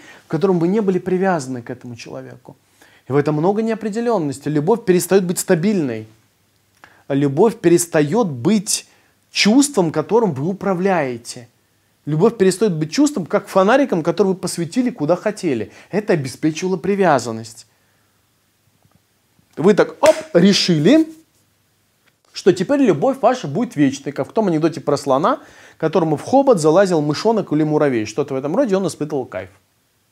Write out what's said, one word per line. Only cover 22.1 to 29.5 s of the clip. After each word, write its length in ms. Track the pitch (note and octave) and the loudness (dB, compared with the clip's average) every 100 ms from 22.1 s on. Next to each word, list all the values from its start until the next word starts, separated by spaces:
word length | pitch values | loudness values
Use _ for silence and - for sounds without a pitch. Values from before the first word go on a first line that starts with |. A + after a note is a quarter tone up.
| _ _ | _ _
что 200 | - G3 | -2 0
теперь 280 | - F#3 C#4+ | 0 0 2
любовь 380 | B3+ D3 A#3+ - | 2 2 0 0
ваша 260 | A3 B3 D3+ | 0 0 -4
будет 300 | D3+ B3 D3 | -4 -4 0
вечной, 360 | C#3 - D3 | 0 0 -8
как 180 | C#3 C3 | -8 -6
в 20 | |
том 160 | - G3+ | -2 0
анекдоте 320 | D#3 D#3+ D3 | 0 0 -2
про 160 | C#3 C#3+ | -2 -2
слона, 440 | C#3+ C3+ G3 D4 - - - - | 0 0 0 -2 -8 -20 -20 -6
которому 400 | D#3+ F#3 D#3+ D3 | -2 0 0 -2
в 60 | |
хобот 360 | - C4 C4+ G3+ | 0 2 4 4
залазил 440 | D3+ E3+ G3 E3 | 4 4 4 2
мышонок 500 | D3 D3 G#3+ A3 D#3 | 0 -2 0 -2 0
или 100 | D3 | -2
муравей. 440 | D#3 D3+ D3 A#2 G#2 | 0 0 0 0 -2
Что-то 260 | - C#3+ | -6 -6
в 40 | C3 | -6
этом 180 | C#3+ G3+ | -4 -2
роде, 200 | C4 F#3 | 0 -2
он 100 | F3+ | -4
испытывал 400 | - D3 D3 A2+ | -6 -6 -6 -8
кайф. 240 | F#2 F#2+ | -10 -14